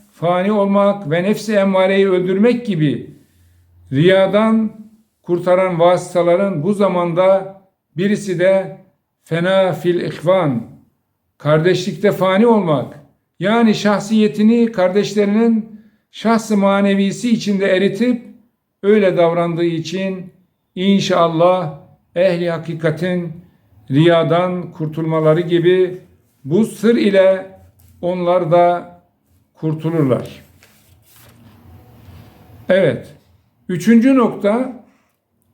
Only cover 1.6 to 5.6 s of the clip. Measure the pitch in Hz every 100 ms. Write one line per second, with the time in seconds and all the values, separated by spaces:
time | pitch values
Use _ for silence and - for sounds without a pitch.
1.6 | 196 190 190 196 196 180 175 190 233 240
2.6 | 214 165 147 113 - - _ _ _ _
3.6 | _ _ _ 135 175 190 190 202 220 220
4.6 | 214 - - _ _ _ - 170 175 180